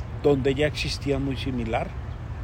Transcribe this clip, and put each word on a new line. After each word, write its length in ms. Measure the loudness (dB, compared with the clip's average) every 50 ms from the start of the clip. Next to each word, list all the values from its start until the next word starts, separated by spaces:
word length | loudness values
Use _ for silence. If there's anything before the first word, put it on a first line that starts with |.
| -8 -8 -2 4 6
donde 300 | 6 6 6 4 2 2
ya 100 | 4 2
existía 540 | 0 0 -2 -4 -4 -4 -2 0 0 0 0
muy 160 | 0 -2 -2
similar 500 | -2 -2 -2 -2 -2 0 0 0 0 -2 -2 -6 -8 -8 -8 -8 -8 -8 -8 -8 -8